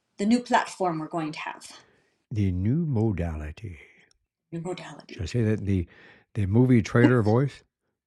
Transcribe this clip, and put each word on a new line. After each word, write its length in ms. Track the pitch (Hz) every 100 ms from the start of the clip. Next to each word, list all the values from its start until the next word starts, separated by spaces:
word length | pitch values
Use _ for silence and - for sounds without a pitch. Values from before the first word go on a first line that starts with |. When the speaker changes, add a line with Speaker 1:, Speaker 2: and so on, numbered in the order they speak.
| _ -
Speaker 1:
the 80 | 202
new 140 | 240
platform 580 | 240 240 - - 180 160
we're 100 | 156
going 240 | 175 156
to 60 | 156
have. 380 | - - - - _ _ _ _ _
Speaker 2:
The 200 | 107 98
new 340 | 90 98 151 165
modality. 920 | 117 113 87 85 78 76 - 98 82 - _ _ _ _ _ _
Speaker 1:
New 100 | 165
modality. 520 | 170 - - 277 - -
Speaker 2:
Should 80 |
I 20 | 90
say 180 | 123
that 220 | 110 110 101
the, 220 | 98 82 - - _ _ -
the 100 | 95
movie 360 | 110 127 123
trailer 400 | 98 120 120 123
Speaker 1:
<laughs> 120 | 104
Speaker 2:
voice? 300 | 117 139 - _ _ _ _